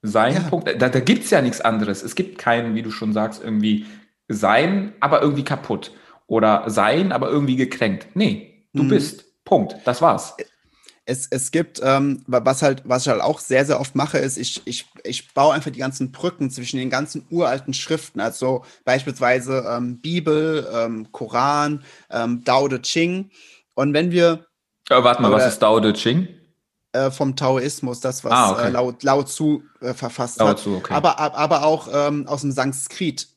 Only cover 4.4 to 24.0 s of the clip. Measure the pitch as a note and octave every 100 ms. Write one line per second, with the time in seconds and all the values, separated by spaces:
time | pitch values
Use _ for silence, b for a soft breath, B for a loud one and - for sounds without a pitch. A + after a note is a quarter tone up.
4.4 | G2+ A2+ E3 G3+ G3+ - C#3 D3+ D3 C#3
5.4 | C3+ C#3 - G#2 - b b b _ A2+
6.4 | G#2+ G#2 A2+ G#2+ G#2 D3 F#3+ B2 C3+ D3
7.4 | C#3+ B2+ C3 - A2 F#2+ - F3+ G#3 G#2
8.4 | - _ _ C#3 C3+ F#3+ C#3+ - _ _
9.4 | - F#3 F#3+ - - B2 D#3+ G2 - -
10.4 | - _ b b b b - C3 - C3+
11.4 | - E3 E3 - C3 C3+ C#3+ C3 - B2
12.4 | A#2 C3 D3 C3+ - B2+ C3+ A2+ C3+ D#3
13.4 | - C3 C#3 C#3+ C#3 C#3 D3+ D#3 C3+ C3
14.4 | B2 - - B2 - - - B2 - -
15.4 | D3 D3 D3 B2 C3+ C3+ C3 - F3 F3
16.4 | C3+ C3 B2 B2+ B2+ C3 D3+ D#3 - E3+
17.4 | D#3+ C3+ C3+ C3 - D#3+ - - A2+ -
18.4 | C3 B2+ B B - C3 C#3 - B2 B2+
19.4 | B2 C3 A#2 A#2+ B2 A#2+ D#3 F3 D#3 D3+
20.4 | D#3+ D#3 A#2+ A#2 A2+ A2+ G#2+ - A2+ A#2
21.4 | C#3 D3 D3 D3 B B B A#2 A#2 A#2+
22.4 | B2+ C3 C#3 B2+ - E3 E3+ F#3 F#3+ b
23.4 | b b b - C#3 D3